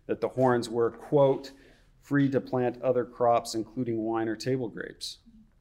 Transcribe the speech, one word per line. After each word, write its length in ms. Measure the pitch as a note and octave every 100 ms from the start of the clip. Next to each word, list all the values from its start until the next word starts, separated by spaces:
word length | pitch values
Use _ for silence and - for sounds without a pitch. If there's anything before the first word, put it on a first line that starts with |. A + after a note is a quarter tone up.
| -
that 140 | A2
the 80 | A2+
Horns 400 | - B2+ B2 G#2+
were, 220 | A#2 A#2
quote, 600 | - - D3 C#3 C3+ - - - - _ _
"free 280 | - C#3+ C#3
to 120 | C3
plant 400 | - B2+ B2 B2
other 220 | C3 B2+
crops, 500 | A2+ - A#2+ A#2 A#2
including 440 | A2+ G#2+ - A#2+ A2+
wine 300 | A2 A2+ A2+
or 80 | G#2+
table 320 | - C3 A#2
grapes," 500 | E2+ - - - - _ - - _